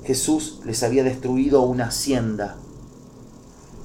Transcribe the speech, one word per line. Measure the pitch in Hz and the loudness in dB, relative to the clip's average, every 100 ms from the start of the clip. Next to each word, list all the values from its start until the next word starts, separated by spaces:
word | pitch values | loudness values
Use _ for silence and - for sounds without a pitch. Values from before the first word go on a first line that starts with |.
Jesús | - 131 - 156 - - - | -2 -2 2 0 0 -10 -6
les | 110 | -2
había | 123 135 131 | 2 4 2
destruido | 127 131 127 143 139 | 0 -2 2 4 6
una | 123 123 113 | 6 2 -2
hacienda. | - 139 127 113 107 101 - - - - - - - - - - - - - | -2 0 0 0 -2 -6 -8 -18 -18 -20 -20 -20 -20 -20 -20 -20 -20 -20 -18